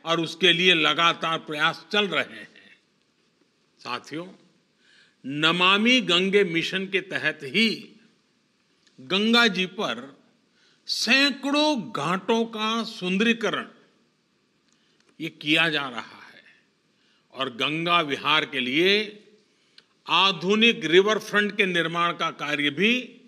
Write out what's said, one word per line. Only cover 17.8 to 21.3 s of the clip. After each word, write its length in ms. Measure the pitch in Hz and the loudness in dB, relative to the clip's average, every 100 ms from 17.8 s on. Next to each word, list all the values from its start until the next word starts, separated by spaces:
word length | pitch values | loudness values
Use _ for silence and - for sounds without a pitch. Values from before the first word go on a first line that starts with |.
| 170 175 | 0 0
विहार 420 | 156 131 131 151 | 0 -2 0 0
के 160 | 147 139 | 0 -4
लिए 320 | 123 139 185 202 214 - - _ _ _ _ - _ _ - | -2 2 2 2 -2 -12 -20 _ _ _ _ -20 _ _ -2
आधुनिक 760 | 160 190 175 170 214 233 165 | 2 2 0 0 2 2 2
रिवर 340 | 156 170 196 214 | 4 4 6 0
फ्रंट 380 | - | 0